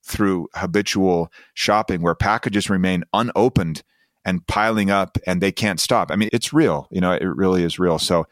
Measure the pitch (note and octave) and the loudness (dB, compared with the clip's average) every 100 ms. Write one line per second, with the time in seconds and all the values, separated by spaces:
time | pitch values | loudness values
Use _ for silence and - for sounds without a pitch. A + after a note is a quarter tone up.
0 | - - G2+ F#2 - - F#2 G2 G2 G2+ | -10 -2 0 0 -4 -8 -2 -2 0 0
1 | F#2+ F2 E2 - - - - G#2 - F2+ | 2 2 -2 -10 -18 -6 0 0 0 -2
2 | E2 E2 G2+ A2 A#2+ G2+ - F#2+ F#2 F2+ | 0 0 0 0 0 -2 0 0 0 0
3 | - G2+ A#2 - B2 - E2 D#2 - _ | -2 -2 0 2 2 2 -2 -6 -12 _
4 | _ _ - F2+ - G#2 A2 A2 G2 G2 | _ _ -4 -4 -2 0 0 2 2 0
5 | F#2+ - - F2+ G2 - G#2+ E2+ - A#2 | 0 -4 -4 0 0 0 -2 -2 0 0
6 | E2 F#2 G#2+ A#2+ - D3+ B2+ D2 - F#2+ | 0 -2 0 -2 0 2 2 0 -4 -2
7 | F2+ F2+ F#2 C#2 F#2+ F#2 E2+ - F2+ D#2+ | 0 0 -2 0 2 2 0 0 0 0
8 | - F2 D#2+ | 0 0 -2